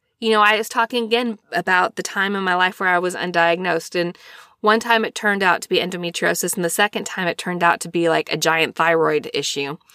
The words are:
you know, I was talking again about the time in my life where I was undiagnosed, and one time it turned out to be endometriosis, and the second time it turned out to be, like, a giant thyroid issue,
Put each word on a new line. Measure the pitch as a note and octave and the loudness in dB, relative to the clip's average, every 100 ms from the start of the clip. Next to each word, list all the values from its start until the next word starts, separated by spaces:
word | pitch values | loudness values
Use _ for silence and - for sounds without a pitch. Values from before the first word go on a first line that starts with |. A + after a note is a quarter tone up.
| _ _ | _ _
you | A3+ | 2
know, | G#3+ | 4
I | G#3 G#3+ | 6 4
was | A3 | 0
talking | B3+ A3+ B3 | -2 -2 -2
again | A3 A#3 B3 G#3 _ | 0 0 0 -6 _
about | - - F#3 F3+ - | -4 2 2 2 -2
the | |
time | F3+ G3+ G3 G3 | -6 -4 -2 -2
in | |
my | F#3+ F3+ | 0 2
life | F#3 - | 0 0
where | F#3+ | 0
I | F3+ | 0
was | F3+ F#3 | 0 -4
undiagnosed, | F3+ F3 E3+ E3+ F3+ E3 - F3+ | -2 2 2 2 0 -4 -2 -4
and | F3 - - - - _ | -4 -6 -18 -20 -20 _
one | G#3 A3 | 2 2
time | A#3 A3+ | 2 0
it | G#3 - | 0 -2
turned | G#3+ G3 | -2 0
out | F#3+ E3+ | 2 0
to | - | 0
be | F3+ | -2
endometriosis, | F3+ F3+ F3 - E3+ E3+ F3+ - | -2 -4 -8 -4 -2 -2 -4 -2
and | |
the | E3+ | -2
second | - G#3 G#3+ G#3 | 2 0 0 -8
time | - F3 | -4 -4
it | - | -4
turned | - F3 | -6 0
out | E3+ - | 0 0
to | E3+ | -2
be, | E3+ E3+ | 0 2
like, | D#3+ - | 0 -2
a | D#3+ | -2
giant | D#3+ D#3+ D#3+ - | 0 2 0 0
thyroid | E3 E3 D#3 D3+ - | 2 2 2 0 -2
issue, | - C#3 - C#3 D#3 _ | -4 -4 -6 -6 -10 _